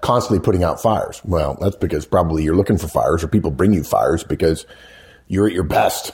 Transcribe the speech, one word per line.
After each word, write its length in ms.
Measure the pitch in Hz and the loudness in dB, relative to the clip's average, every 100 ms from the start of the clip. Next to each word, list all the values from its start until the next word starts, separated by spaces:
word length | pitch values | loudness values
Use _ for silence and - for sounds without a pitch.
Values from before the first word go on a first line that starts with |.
constantly 420 | - 123 120 104 | 0 0 2 0
putting 220 | - 92 85 | 2 2 0
out 160 | 73 | 0
fires." 400 | 113 104 - - | 0 0 -4 -8
Well, 340 | - 85 71 67 | -4 -2 -2 -2
that's 160 | 98 - | -4 -2
because 280 | 85 76 - | -4 -4 0
probably 380 | 92 82 80 | 0 2 0
you're 140 | 78 87 | 2 2
looking 200 | - 98 | 2 0
for 120 | 82 | 0
fires, 340 | - 58 82 | 0 0 0
or 60 | 82 | 0
people 200 | 107 82 | 0 0
bring 200 | 69 95 | 0 2
you 140 | 92 65 | 2 0
fires 400 | 50 62 80 - | 0 2 0 -4
because 400 | 73 82 80 - - - - - - _ | -2 0 0 -6 -20 -20 -20 -20 -20 _
you're 180 | 95 104 | 0 0
at 60 | |
your 100 | 90 | 0
best. 480 | 78 110 104 - - | -2 0 0 -2 -10